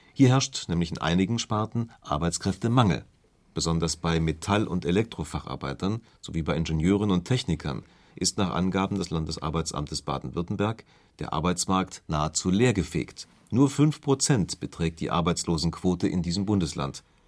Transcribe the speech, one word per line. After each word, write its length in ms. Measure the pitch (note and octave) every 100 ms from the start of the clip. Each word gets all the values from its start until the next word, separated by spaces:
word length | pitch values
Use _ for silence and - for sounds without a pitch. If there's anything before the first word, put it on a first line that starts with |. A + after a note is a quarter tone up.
| _
Hier 140 | - B2+
herrscht 380 | C3 - - -
nämlich 220 | E2+ E2
in 80 | -
einigen 400 | D#2+ F2 F#2+ A#2
Sparten 540 | - G#2+ G#2+ A#2 A2+ -
Arbeitskräftemangel. 1040 | - D2 E2+ - G2 - A2+ B2+ G#2+ C2+ - _ _ _ _
Besonders 420 | - D#2+ E2 E2 -
bei 220 | E2+ E2
Metall- 480 | D#2+ D#2+ - G#2 G#2+
und 180 | F2+
Elektrofacharbeitern 1160 | E2 F#2+ A2+ - D2+ D2+ - C2+ C#2 C#2 F#2+ A#2 - _
sowie 220 | - E2
bei 140 | D#2 E2
Ingenieuren 560 | D#2+ D#2+ E2+ G2+ G#2
und 120 | F#2
Technikern 600 | E2+ - - D#2 D2+ A1+ - _ _ -
ist 200 | F2+ -
nach 160 | F#2+
Angaben 440 | E2+ F#2 F#2+ F#2+ G2+
des 140 | F2
Landesarbeitsamtes 920 | E2 D#2 D#2 D#2+ D#2+ D#2 - D2 D2+
Baden-Württemberg 840 | - C#2 C2 E2+ F2 G2+ G#2+ - - _ _ -
der 120 | -
Arbeitsmarkt 720 | D#2 F2 F2 - F#2 F2+ - -
nahezu 420 | D2+ D#2 - F#2
leergefegt. 800 | G2 B2 G2+ D#2 D#2+ - - - _ -
Nur 200 | A2+ C#3
fünf 300 | - D3+ -
Prozent 580 | C#3 C3+ - B2 E2+ -
beträgt 400 | - - E2 E2
die 140 | D#2+
Arbeitslosenquote 960 | E2+ E2+ E2+ - E2 E2 - F#2 F2 G2
in 140 | F2+
diesem 240 | E2+ F#2 G2
Bundesland, 580 | G#2 D#2 - C#2+ - _ _